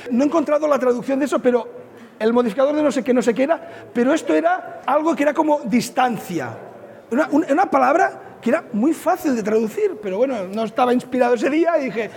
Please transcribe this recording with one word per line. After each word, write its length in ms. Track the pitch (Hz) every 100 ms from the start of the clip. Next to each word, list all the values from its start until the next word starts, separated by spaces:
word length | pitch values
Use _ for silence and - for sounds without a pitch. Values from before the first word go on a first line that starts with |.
| -
No 140 | 240
he 20 | 285
encontrado 400 | 320 294 294 302
la 120 | 269
traducción 400 | 247 247 - 269
de 80 | 277
eso, 120 | 311
pero 300 | 247 240 233 - - - - -
el 140 | 220
modificador 420 | 240 240 190 269
de 80 | 302
no 80 | 294
sé 140 | 262
qué, 100 | 240
no 80 | 247
sé 100 | 226
qué 120 | 214
era, 160 | 277 330 - - -
pero 200 | 240 254
esto 220 | 311 -
era 460 | 311 320 359 - - -
algo 280 | 294 311
que 80 | 294
era 120 | 285
como 260 | 311 302 294
distancia. 880 | 262 233 - - 254 214 - 165 123 110 - - - - -
Una, 160 | 233 302
un-, 160 | 285 339
una 220 | 294 392
palabra 680 | 277 254 330 - - - -
que 100 | 226
era 140 | 311 -
muy 200 | 202 269
fácil 440 | 311 311 359 302 233
de 60 |
traducir, 560 | 202 220 220 392 415 285
pero 140 | 202 190
bueno, 320 | 277 240 185
no 120 | 208
estaba 280 | 220 - 247
inspirado 420 | 247 - 254 240
ese 140 | 240 294
día 300 | 302 330 330
y 60 |
dije, 260 | 262 202 208